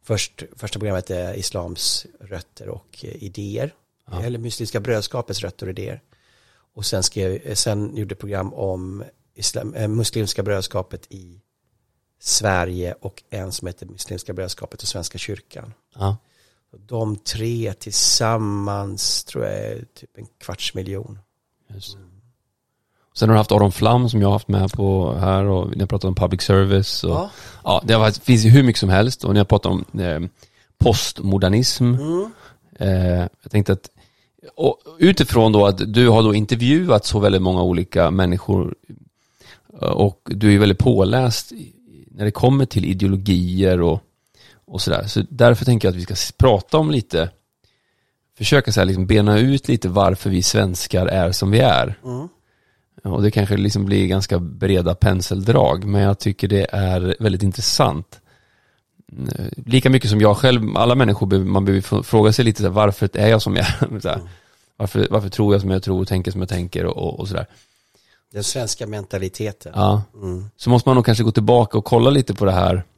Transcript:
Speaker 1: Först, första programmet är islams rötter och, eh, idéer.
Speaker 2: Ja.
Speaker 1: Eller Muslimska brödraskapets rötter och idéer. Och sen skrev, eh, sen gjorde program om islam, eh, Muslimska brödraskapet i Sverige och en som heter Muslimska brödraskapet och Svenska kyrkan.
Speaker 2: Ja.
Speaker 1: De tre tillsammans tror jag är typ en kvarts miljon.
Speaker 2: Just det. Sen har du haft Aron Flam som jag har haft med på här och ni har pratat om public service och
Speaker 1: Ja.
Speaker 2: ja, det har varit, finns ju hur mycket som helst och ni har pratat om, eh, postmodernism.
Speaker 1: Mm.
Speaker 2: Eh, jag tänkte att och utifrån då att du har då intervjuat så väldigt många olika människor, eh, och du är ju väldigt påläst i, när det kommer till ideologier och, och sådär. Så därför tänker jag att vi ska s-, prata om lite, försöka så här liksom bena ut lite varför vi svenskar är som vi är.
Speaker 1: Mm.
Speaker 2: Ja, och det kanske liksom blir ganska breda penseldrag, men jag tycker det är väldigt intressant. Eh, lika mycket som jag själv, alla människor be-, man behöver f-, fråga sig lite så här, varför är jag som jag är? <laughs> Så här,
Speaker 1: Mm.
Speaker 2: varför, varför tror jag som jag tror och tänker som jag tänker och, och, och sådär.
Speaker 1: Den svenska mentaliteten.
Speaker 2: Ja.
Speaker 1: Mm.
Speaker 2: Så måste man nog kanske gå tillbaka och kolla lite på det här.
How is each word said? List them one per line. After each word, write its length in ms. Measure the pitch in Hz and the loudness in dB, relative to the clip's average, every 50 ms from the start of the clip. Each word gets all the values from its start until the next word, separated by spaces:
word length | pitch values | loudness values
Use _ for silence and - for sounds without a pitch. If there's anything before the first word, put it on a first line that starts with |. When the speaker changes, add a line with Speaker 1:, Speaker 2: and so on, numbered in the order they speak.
| _ | _
Speaker 1:
Först, 380 | - 113 101 - - _ _ - - - | -4 -4 -4 -4 -6 _ _ -20 -20 -18
första 220 | - - 107 - 107 | -14 -14 -12 -10 -8
programmet 320 | 107 107 98 92 90 - | -6 -4 -4 -4 -6 -6
är 240 | 95 90 90 87 90 | -8 -8 -8 -8 -10
islams 720 | 85 87 - - 98 87 87 87 87 - - - - - - _ _ | -8 -10 -8 -8 -8 -10 -10 -10 -8 -6 -6 -6 -6 -8 -12 _ _
rötter 480 | - 98 92 92 92 _ _ - - 50 | -20 -16 -16 -16 -16 _ _ -20 -16 -16
och, 300 | - - _ _ - - - | -16 -16 _ _ -20 -20 -18
eh, 200 | - - - - | -16 -16 -14 -16
idéer. 500 | 98 95 - 101 101 101 113 123 156 - _ _ _ _ _ _ _ | -16 -14 -12 -12 -10 -8 -8 -8 -8 -10 _ _ _ _ _ _ _
Speaker 2:
Ja. 120 | 92 90 101 | -10 -8 -8
Speaker 1:
Eller 160 | 123 120 113 | -8 -8 -8
Muslimska 420 | 113 120 110 - 117 107 - 117 | -10 -10 -10 -10 -10 -8 -8 -8
brödraskapets 600 | 104 123 120 107 104 - - 127 117 - 98 - | -4 -4 -4 -4 -4 -6 -8 -10 -8 -8 -8 -8
rötter 260 | - 92 92 _ - | -8 -10 -12 _ -14
och 40 | 92 | -12
idéer. 320 | 92 - 95 - - - _ _ _ _ _ _ _ _ _ _ _ _ _ _ _ | -12 -10 -12 -12 -12 -14 _ _ _ _ _ _ _ _ _ _ _ _ _ _ _
Och 120 | - 101 | -12 -10
sen 160 | - - 95 92 | -6 -4 -2 -4
skrev, 380 | - - - 95 95 95 - - | -4 -4 -4 -4 -4 -6 -8 -8
eh, 100 | - 107 | -10 -8
sen 420 | - - 120 107 104 104 - - | -6 -6 -6 -6 -6 -6 -8 -8
gjorde 180 | 110 104 95 98 | -10 -10 -10 -10
program 400 | - - 101 101 95 95 98 - | -14 -12 -10 -8 -8 -8 -10 -10
om 500 | - - 98 92 92 92 92 95 101 - - _ _ _ _ _ | -10 -8 -8 -8 -8 -10 -14 -14 -16 -16 -20 _ _ _ _ _
islam, 400 | - 104 - - 117 113 107 - | -10 -10 -8 -8 -8 -12 -10 -8
eh, 140 | - 110 107 | -6 -6 -4
Muslimska 540 | 107 113 113 - - 113 107 101 - - 98 | -4 -4 -4 -4 -4 -6 -6 -6 -6 -8 -6
brödraskapet 640 | 104 101 95 92 - - 98 92 _ - - - _ - | -6 -4 -6 -6 -6 -8 -8 -8 _ -14 -20 -18 _ -20
i 280 | 98 92 87 87 95 _ _ _ _ _ _ _ _ _ _ _ _ _ _ _ _ | -20 -20 -20 -20 -20 _ _ _ _ _ _ _ _ _ _ _ _ _ _ _ _
Sverige 720 | - - - - 110 104 95 90 87 90 90 90 90 87 - _ | -8 -4 -4 -2 0 0 0 0 -2 -4 -6 -8 -8 -8 -10 _
och 220 | _ 95 - - _ _ | _ -16 -16 -16 _ _
en 220 | - - 92 92 92 | -14 -12 -12 -10 -12
som 140 | - - | -12 -12
heter 200 | 90 87 _ - | -12 -14 _ -18
Muslimska 460 | 90 - 95 - - 98 90 - - 95 | -20 -16 -16 -14 -12 -12 -14 -12 -14 -12
brödraskapet 500 | 92 92 90 - - - - - - - | -10 -10 -10 -12 -14 -16 -18 -18 -12 -12
och 60 | - | -10
Svenska 300 | - 95 85 - - 92 | -10 -8 -10 -12 -12 -12
kyrkan. 560 | - - 104 98 _ _ - - - 107 110 _ _ _ _ | -12 -12 -12 -14 _ _ -20 -20 -20 -20 -20 _ _ _ _
Speaker 2:
Ja. 220 | - 98 98 101 110 _ _ _ _ _ _ _ _ _ _ _ - 98 | -6 -4 -4 -4 -4 _ _ _ _ _ _ _ _ _ _ _ -20 _
Speaker 1:
De 300 | 107 123 113 113 110 110 | _ -8 -8 -6 -6 -8
tre 560 | 101 _ - - 110 110 117 120 117 113 104 98 _ | -10 _ -10 -10 -8 -6 -6 -6 -6 -6 -8 -10 _
tillsammans 1500 | - 110 98 - - - - - 123 110 113 113 110 104 101 101 101 104 101 101 101 98 98 101 - - - - - | -14 -10 -4 -2 0 0 0 0 0 0 -2 -2 -4 -4 -4 -6 -6 -6 -6 -6 -8 -10 -10 -8 -6 -4 -4 -6 -8
tror 200 | - - 65 57 | -10 -8 -8 -6
jag 100 | 50 50 | -6 -6
är 300 | 50 52 55 55 - - _ _ | -8 -8 -10 -10 -12 -16 _ _
typ 240 | - - - _ - | -20 -20 -20 _ -20
en 80 | 107 107 _ _ | -20 -20 _ _
kvarts 340 | - - 92 - - - - | -14 -14 -12 -8 -8 -8 -8
miljon. 440 | 98 95 92 95 95 107 - 104 98 _ _ _ _ _ _ _ _ _ _ 101 | -8 -10 -8 -10 -10 -12 -14 -18 -20 _ _ _ _ _ _ _ _ _ _ -20
Speaker 2:
Just 220 | 101 98 - 101 | -18 -18 -18 -20
det. 60 | 101 92 90 92 98 107 _ _ _ _ _ _ _ _ _ _ _ _ _ _ _ _ _ _ | -20 -20 _ _ _ _ _ _ _ _ _ _ _ _ _ _ _ _ _ _ _ _ _ _
Sen 120 | - 113 110 | 0 2 4
har 60 | 113 | 4
du 40 | 107 | 4
haft 140 | 107 - 101 | 4 4 2
Aron 200 | 101 101 101 92 | 2 2 2 2
Flam 360 | - 104 107 117 123 123 120 | 0 0 2 2 2 2 0
som 120 | 117 110 | 0 2
jag 80 | 101 98 | 2 2
har 40 | 101 | 0
haft 160 | 107 - _ | 0 -2 _
med 240 | 101 98 95 98 - | -2 0 0 -2 -2
på 420 | - 101 98 95 95 92 69 58 | -2 -2 0 0 0 0 -2 -2
här 300 | 73 95 92 95 95 98 | -2 -2 0 0 0 0
och 260 | 101 98 92 90 - | 0 0 0 -2 -4
ni 100 | - - | -4 -4
har 60 | 98 | -4
pratat 180 | 98 - 98 - 95 | -4 -4 -4 -2 -4
om 60 | 90 | -2
public 280 | - 95 90 92 90 - | 0 0 0 0 -4 0
service 640 | - 98 95 98 98 98 98 98 - - - - | 2 4 4 4 4 2 2 2 0 -4 -6 -4
och 60 | 85 | -2
Speaker 1:
Ja. 200 | 85 156 180 202 - - - - - - - | -2 -2 -4 -6 -10 -18 -20 -20 -20 -12 -2
Speaker 2:
ja, 180 | - - - - | 0 0 0 2
det 60 | - 113 | 2 2
har 80 | 110 | 4
varit, 180 | 110 110 104 - | 4 2 0 -2
finns 260 | - - 123 113 107 | 2 4 4 4 8
ju 40 | 110 | 8
hur 120 | 117 139 139 | 8 8 8
mycket 180 | 123 107 - | 6 2 2
som 80 | - 95 | 2 2
helst 360 | 95 95 107 127 131 - - | 4 4 2 2 -2 -4 -4
och 80 | - 98 | 0 2
ni 60 | 104 | 2
har 60 | 101 | 4
pratat 280 | - - 101 - 92 92 | 4 2 0 2 0 -4
om, 280 | 92 - - - - | -4 -6 -8 -8 -6
eh, 200 | 92 90 80 76 85 90 _ _ _ _ _ _ _ _ _ _ | -4 -4 -4 -4 -6 -8 _ _ _ _ _ _ _ _ _ _
postmodernism. 1040 | - 123 113 101 - - - - - 98 98 98 98 92 98 113 127 127 - - 127 | 2 2 2 2 -2 -6 -8 -6 -4 -2 0 2 2 2 2 2 2 0 0 0 0
Speaker 1:
Mm. 460 | 120 120 123 143 156 165 180 196 226 226 _ - - _ _ _ _ _ - | 2 2 0 -2 -4 -4 -4 -4 -6 -10 _ -20 -20 _ _ _ _ _ -6
Speaker 2:
Eh, 400 | - 98 95 92 92 90 87 90 90 87 _ _ _ | -2 0 0 2 2 2 0 0 -2 -4 _ _ _
jag 80 | - | -4
tänkte 220 | - 107 98 - 98 | -2 -2 0 0 -2
att 180 | 90 _ - _ _ _ _ _ _ _ _ _ _ _ - _ | -4 _ -16 _ _ _ _ _ _ _ _ _ _ _ -20 _
och 220 | - 160 - - - _ - 160 165 | 0 0 0 0 0 _ -20 -2 4
utifrån 540 | 160 180 196 170 147 - - 120 110 110 107 | 4 4 6 4 2 2 4 4 4 6 6
då 140 | 104 101 | 6 6
att 280 | 101 98 92 104 107 104 | 6 4 2 -2 -2 4
du 140 | 117 123 120 | 4 6 6
har 140 | 110 110 113 | 6 6 6
då 120 | 110 104 | 4 4
intervjuat 720 | 107 107 101 - 113 120 123 143 165 185 175 127 104 - | 2 0 0 0 0 2 2 4 2 4 4 2 2 2
så 140 | - - 107 | 0 -2 2
väldigt 240 | 101 101 98 95 92 | 2 4 2 4 2
många 200 | 92 92 92 90 | 2 2 2 2
olika 480 | 90 90 85 87 - - - 87 82 | 0 0 0 -2 -2 0 2 2 2
människor, 640 | 85 95 92 90 87 92 - - 101 95 85 82 - _ _ _ - - - _ _ _ _ _ _ _ - - - _ _ _ - - - | 2 0 0 0 0 -4 -2 -2 -2 0 0 -2 -6 _ _ _ -20 -20 -20 _ _ _ _ _ _ _ -20 -20 -20 _ _ _ -12 -4 -2
eh, 60 | - | -2
och 320 | - - 101 101 92 _ _ | 2 2 2 0 0 _ _
du 220 | - - 101 107 104 | -10 -6 0 4 6
är 20 | 101 | 6
ju 60 | 101 | 6
väldigt 200 | 104 101 95 - | 6 4 4 2
påläst 760 | - 127 120 98 95 92 110 127 131 123 113 - - - 240 | 2 2 4 4 2 2 2 2 0 0 -2 -4 -8 -10 -16
i, 200 | 226 165 - _ _ _ _ - 71 65 - | -20 -20 -20 _ _ _ _ -20 -20 -20 -20
när 140 | - - 104 | -12 -4 -4
det 60 | 107 | -4
kommer 360 | 104 - - 123 135 139 135 | -2 2 2 2 4 4 0
till 180 | 127 - 104 92 | 0 0 -2 0
ideologier 960 | - 95 92 98 98 98 95 98 101 90 90 90 90 90 92 98 95 92 90 | 0 -2 0 0 0 0 0 0 2 2 2 2 0 0 2 2 2 2 2
och, 200 | 85 85 80 107 - _ _ _ _ _ _ _ _ _ _ _ _ | 2 0 0 -2 -4 _ _ _ _ _ _ _ _ _ _ _ _
och 160 | _ - - - | _ -10 -6 -4
sådär. 240 | - 82 - 98 | -2 -2 -4 -4
Så 160 | 104 - - 104 - | -4 -4 -4 -4 -4
därför 340 | - 123 120 120 120 - - | 0 4 6 6 6 4 2
tänker 240 | - 123 110 - 101 | 2 0 2 2 0
jag 40 | 90 | -2
att 60 | 90 | -2
vi 40 | 87 | -6
ska 80 | - 98 | -8 -6
s-, 180 | - - - - | -6 -6 -8 0
prata 420 | _ - 131 113 98 95 _ - 151 | _ 4 4 4 2 0 _ 0 0
om 120 | 156 156 | 0 2
lite, 400 | 151 131 107 _ - 82 80 92 _ _ _ _ _ _ _ _ _ _ _ _ _ _ _ _ _ _ _ _ _ _ | -2 -2 -4 _ -4 -4 -4 -4 _ _ _ _ _ _ _ _ _ _ _ _ _ _ _ _ _ _ _ _ _ _
försöka 340 | 113 - - 143 131 - 107 | -2 2 2 2 2 2 2
så 80 | 104 | 2
här 40 | 95 | 2
liksom 220 | 92 95 92 95 | 2 2 -2 0
bena 320 | 92 110 104 101 104 104 104 | 2 2 4 4 4 4 4
ut 300 | 117 131 139 139 - - | 4 2 2 0 0 -2
lite 200 | - 113 - 95 | -2 -2 -2 0
varför 420 | 87 101 98 90 95 95 - 110 | 2 2 2 2 2 0 -2 -2
vi 120 | 95 92 90 | 0 0 0
svenskar 640 | - - 110 104 95 90 87 - - - 95 90 | 0 0 0 0 0 -2 -6 -8 -4 -2 -2 0
är 260 | 90 92 95 90 85 92 | 0 0 0 0 0 -2
som 180 | - - 98 | -2 0 2
vi 80 | 101 113 | 2 4
är. 380 | 131 127 87 65 - 123 104 - _ | 4 4 4 2 0 -2 -6 -10 _
Speaker 1:
Mm. 240 | 127 123 127 147 180 _ _ _ _ _ _ _ _ _ _ _ _ _ - _ | -12 -10 -10 -10 -12 _ _ _ _ _ _ _ _ _ _ _ _ _ -12 _
Speaker 2:
Ja, 80 | 101 | -6
och 120 | 92 67 101 | -4 0 0
det 80 | 104 | 0
kanske 260 | 107 110 101 98 104 | 2 2 0 0 0
liksom 280 | 101 98 104 104 101 101 | 0 0 0 0 -2 -2
blir 220 | 95 98 101 98 | 0 0 0 0
ganska 320 | 90 92 95 95 - - 92 | 0 0 -2 -2 -2 -2 -2
breda 560 | 87 82 - - - 95 98 92 87 85 87 | -2 -4 -8 -4 0 0 2 2 2 0 0
penseldrag, 880 | - - 101 95 92 87 - - 95 95 101 117 135 123 113 - 90 95 | 2 2 2 2 0 0 -2 -4 -4 0 2 4 4 4 4 2 0 -2
men 160 | 104 101 101 | -2 0 2
jag 180 | 101 98 101 - | 2 2 2 0
tycker 300 | - 107 98 _ - 98 | -2 -4 -4 _ -2 0
det 180 | 104 98 - - - | 0 0 0 0 -2
är 420 | 95 98 92 92 90 90 92 90 - | -2 0 0 0 0 0 -2 -2 0
väldigt 220 | 110 107 92 90 104 | 0 -2 0 0 -2
intressant. 800 | 98 90 - - - - - 147 110 78 76 - _ - - _ _ _ _ _ _ _ _ _ _ _ _ _ _ _ _ _ _ - - 65 - - | -2 -2 -2 -4 -4 0 0 0 0 0 -4 -8 _ -18 -20 _ _ _ _ _ _ _ _ _ _ _ _ _ _ _ _ _ _ -14 -12 -10 -8 -8
Eh, 120 | - - - - - 123 | -8 -10 -10 -10 -12 -6
lika 240 | - 113 131 - 131 | 2 2 4 4 6
mycket 200 | 131 135 - 104 | 4 4 4 2
som 100 | 104 107 | 2 6
jag 160 | 104 107 104 | 6 6 6
själv, 400 | - - 131 123 120 110 110 101 | 6 4 4 4 4 0 0 0
alla 180 | 90 110 120 123 | 2 2 4 4
människor 320 | 135 131 107 101 101 - | 4 4 2 2 0 0
be-, 120 | 95 98 98 | 2 2 2
man 260 | 95 95 95 98 98 | 2 2 0 0 2
behöver 140 | 98 98 95 98 - - 101 | 2 2 0 0 0 -2 -2
f-, 80 | 95 | -2
fråga 260 | - - 110 104 107 107 | 2 4 4 6 6 4
sig 120 | - 123 | 4 2
lite 140 | 117 101 - 104 | 2 2 0 -2
så 60 | 98 | -2
här, 60 | 92 | 2
varför 360 | 104 107 104 95 - - 98 - | 2 2 2 2 0 -4 -4 -2
är 140 | - 104 107 | 2 4 4
jag 140 | 113 110 - | 4 4 2
som 140 | 107 98 | 0 0
jag 100 | 87 82 | 0 0
är? 340 | - - - - - - 104 | 0 0 -2 -2 -4 -4 -8
<laughs> 0 | |
Så 80 | - 90 | -6 -6
här, 80 | 76 | -6
Speaker 1:
Mm. 120 | - 87 90 90 _ _ _ _ _ _ _ _ | -6 -8 -12 -20 _ _ _ _ _ _ _ _
Speaker 2:
varför, 300 | _ 104 101 - 107 104 98 | _ -6 -4 0 0 0 2
varför 180 | - 107 104 98 | 0 -2 -2 -2
tror 260 | 98 - 107 104 101 | -2 0 2 4 4
jag 60 | 101 | 2
som 100 | 95 98 | 2 0
jag 120 | 95 95 92 | -2 -2 -2
tror 180 | - 98 92 | -2 -2 -2
och 80 | 95 - | -2 -2
tänker 220 | 101 92 90 104 | -2 -4 -4 -4
som 100 | 92 92 | -6 -6
jag 80 | 92 87 | -6 -6
tänker 380 | 90 87 87 90 - 90 90 | -6 -6 -8 -6 -6 -6 -4
och, 100 | 87 87 | -4 -4
och, 240 | - 82 85 - - | -4 -6 -6 -6 -6
och 80 | - 98 | -8 -8
sådär. 180 | 98 80 - - _ _ _ _ _ _ _ _ _ _ _ _ _ _ _ _ _ | -6 -8 -8 -10 _ _ _ _ _ _ _ _ _ _ _ _ _ _ _ _ _
Speaker 1:
Den 120 | 104 101 | -10 -8
svenska 420 | - - 135 123 107 - - 120 | -6 -6 -6 -6 -6 -8 -8 -8
mentaliteten. 840 | 104 107 104 98 - - 98 95 95 - - 110 107 101 _ - - - | -10 -10 -12 -12 -8 -8 -6 -6 -6 -8 -8 -8 -8 -8 _ -18 -12 -4
Speaker 2:
Ja. 280 | 101 98 98 101 104 101 - _ | 0 0 2 2 0 -2 -4 _
Speaker 1:
Mm. 360 | 104 101 92 90 90 98 104 _ | -14 -10 -10 -8 -8 -10 -14 _
Speaker 2:
Så 140 | _ - 117 | _ 0 2
måste 180 | 123 123 - - | 2 4 4 4
man 80 | 131 | 4
nog 80 | 127 113 | 4 4
kanske 200 | 123 113 107 117 | 4 2 2 2
gå 60 | 113 107 | 0 2
tillbaka 460 | - 107 110 123 120 120 110 - 110 | 0 2 4 4 4 4 2 0 -4
och 60 | 95 | -2
kolla 260 | - - 117 117 127 | 2 2 4 4 4
lite 240 | 139 143 123 - 101 | 4 2 0 0 -2
på 100 | - 104 | 0 0
det 80 | 98 92 | 2 2
här. 320 | 92 92 92 92 92 90 _ _ | 2 2 2 2 0 -2 _ _